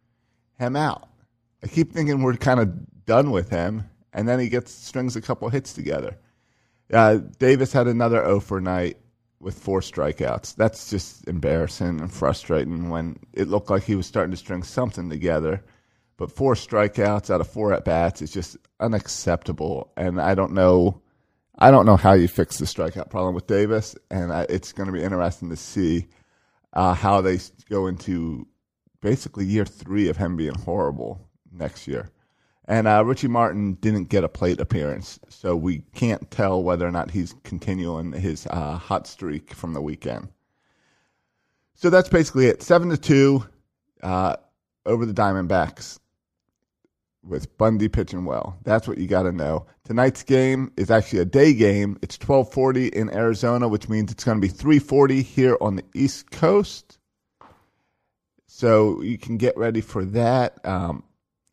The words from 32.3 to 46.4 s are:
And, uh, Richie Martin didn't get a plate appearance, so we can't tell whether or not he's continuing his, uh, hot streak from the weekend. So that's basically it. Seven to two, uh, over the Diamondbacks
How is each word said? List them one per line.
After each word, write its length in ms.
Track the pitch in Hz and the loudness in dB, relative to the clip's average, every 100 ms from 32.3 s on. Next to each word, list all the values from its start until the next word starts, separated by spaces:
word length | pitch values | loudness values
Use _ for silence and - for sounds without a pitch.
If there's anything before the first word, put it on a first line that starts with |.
| _ _ _ - | _ _ _ -4
And, 200 | 113 110 | 0 4
uh, 180 | 107 113 | 4 4
Richie 220 | 131 135 | 0 -2
Martin 480 | 120 113 92 101 90 | 0 0 0 -4 -2
didn't 340 | 110 107 90 | -2 -2 0
get 140 | 101 | -2
a 60 | 82 | -2
plate 300 | - 90 87 | -2 -2 -2
appearance, 600 | - 87 73 69 - - _ | -2 -2 -4 -6 -12 -18 _
so 260 | - 95 87 | -10 -4 -2
we 280 | 85 78 - | -2 -4 -8
can't 380 | - 120 107 - | -4 -2 -2 -6
tell 320 | - 98 92 | -2 0 0
whether 240 | 90 87 87 | 0 0 -2
or 40 | |
not 200 | 85 82 | -4 -4
he's 240 | 92 87 - | -4 -6 -10
continuing 680 | - 90 - 92 85 80 85 | -12 -10 -6 -4 -4 -6 -8
his, 360 | 67 92 78 - | -6 -6 -6 -8
uh, 300 | 87 73 82 | -6 -6 -8
hot 280 | - 98 - | -4 -6 -6
streak 480 | - 87 76 - | -12 -10 -10 -12
from 200 | - 87 | -14 -10
the 80 | 76 | -8
weekend. 480 | 76 76 - 58 - _ _ _ _ _ _ _ _ _ _ _ _ _ _ _ | -8 -8 -10 -10 -12 _ _ _ _ _ _ _ _ _ _ _ _ _ _ _
So 140 | 175 | 4
that's 200 | 180 180 | 6 6
basically 380 | 175 156 135 127 | 4 4 4 4
it. 160 | 101 | 4
Seven 260 | - 175 175 | 4 4 4
to 80 | 156 | 0
two, 480 | - 143 139 139 113 _ _ _ _ _ | 4 6 6 4 -2 _ _ _ _ _
uh, 360 | 90 92 92 - _ _ _ _ - | -4 -2 -2 -2 _ _ _ _ -2
over 200 | 113 113 | -2 0
the 80 | |
Diamondbacks 840 | 104 101 95 90 92 80 - - - _ _ _ _ | 0 0 0 0 0 0 -4 -18 -20 _ _ _ _